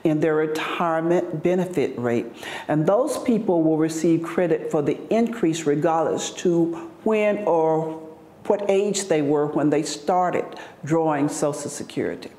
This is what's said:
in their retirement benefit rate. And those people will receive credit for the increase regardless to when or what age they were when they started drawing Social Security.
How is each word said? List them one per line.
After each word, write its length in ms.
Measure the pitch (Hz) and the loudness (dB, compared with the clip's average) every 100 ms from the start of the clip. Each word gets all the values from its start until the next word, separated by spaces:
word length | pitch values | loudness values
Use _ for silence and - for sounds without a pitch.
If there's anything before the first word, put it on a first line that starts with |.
in 160 | 165 151 | 2 2
their 160 | 165 156 | 2 2
retirement 1040 | 156 - - - 175 160 165 180 - 156 | 0 -2 -4 -2 0 0 2 0 0 -2
benefit 560 | 175 185 180 165 127 - | 0 0 0 0 -2 0
rate. 280 | 120 117 - - - - - | 0 0 -2 -10 -12 -12 -2
And 180 | 151 156 | 0 2
those 320 | 208 294 - | 2 2 -2
people 440 | - 226 - 170 | 0 0 2 2
will 140 | 160 156 | 4 2
receive 460 | 160 160 170 165 | 0 0 2 2
credit 480 | 165 - 175 160 - | 0 -2 0 0 0
for 120 | 160 | 0
the 160 | 147 - - | 0 -2 0
increase 520 | 220 226 - 165 160 | 0 0 0 -2 0
regardless 680 | 147 147 165 165 147 92 - | 0 2 2 2 0 -2 -6
to 560 | - 185 170 165 - - - | -2 2 2 2 -2 -12 -6
when 360 | 220 214 208 208 | 0 2 2 0
or 600 | - 170 160 160 160 - - - - - - | 2 2 2 2 -2 -8 -14 -20 -20 -18 -2
what 240 | 202 208 | 0 2
age 380 | 196 208 190 - | 2 2 -2 0
they 120 | 156 | 0
were 260 | 143 147 151 | 2 2 2
when 220 | 151 147 | 2 2
they 140 | 147 | 2
started 640 | 151 - - 180 180 135 - - - - | -2 -6 0 2 2 -2 -6 -14 -18 -14
drawing 440 | 139 165 160 147 147 | -2 0 2 0 0
Social 420 | 147 151 143 - | 0 -2 -2 -8
Security. 600 | - - - 90 87 - | -10 -8 -4 -4 -6 -14